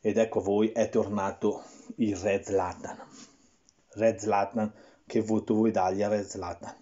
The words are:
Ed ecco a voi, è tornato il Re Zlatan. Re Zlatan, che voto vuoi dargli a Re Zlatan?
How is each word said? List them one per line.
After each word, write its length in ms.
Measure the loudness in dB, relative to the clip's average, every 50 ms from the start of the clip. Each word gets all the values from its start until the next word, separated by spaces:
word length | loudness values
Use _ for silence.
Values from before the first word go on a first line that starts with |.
Ed 140 | _ 0 2
ecco 220 | 2 2 2 2 -2
a 40 |
voi, 300 | 0 2 2 4 4 2
è 160 | 2 0 0 2
tornato 720 | 2 0 0 0 -2 -2 -2 -4 -4 0 0 0 0 -2 -8 -16 -20 -20 -18 -18 -4
il 200 | -2 0 0 0
Re 260 | 0 0 0 0 0
Zlatan. 560 | 0 0 0 0 0 0 -4 -8 -12 -14 -14 -14 -16 -20 -20 -20 -20 -20 _ _ _ _ _ _ _ _ _ _ _ _
Re 280 | -6 2 2 2 2 2
Zlatan, 540 | -2 0 2 2 2 0 0 -2 -2 -2 -4 -10 -20 -20 -20 _ _
che 160 | -2 -2 -2
voto 340 | 0 2 0 0 2 2 2
vuoi 180 | 4 4 4
dargli 300 | 4 2 0 0 0 0
a 60 | 0 0
Re 140 | 0 -2
Zlatan? 520 | -2 -4 -8 -10 -10 -10 -10 -12 -12 -16 -16 -18